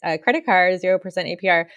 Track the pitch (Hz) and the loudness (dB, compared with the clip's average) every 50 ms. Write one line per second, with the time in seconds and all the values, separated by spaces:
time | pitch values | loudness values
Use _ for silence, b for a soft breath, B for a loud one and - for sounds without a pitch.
0 | - 170 160 160 - 247 269 330 330 247 190 180 180 185 185 180 185 185 190 185 | -6 -4 -4 -2 0 -2 -2 0 0 2 2 4 4 2 0 0 0 0 0 0
1 | - 185 - 185 170 - 175 - 190 185 170 170 170 B B | -2 -4 -6 -6 -6 -6 -6 -4 0 0 2 0 0 B B